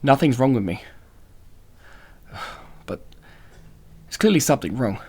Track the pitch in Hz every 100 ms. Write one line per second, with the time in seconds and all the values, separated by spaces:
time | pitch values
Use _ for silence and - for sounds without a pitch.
0 | 139 135 160 123 131 127 98 85 - -
1 | - - - - - - - - - -
2 | - - - - - - - - - 92
3 | - - - - - - - - - -
4 | - - 214 190 - 143 85 101 123 95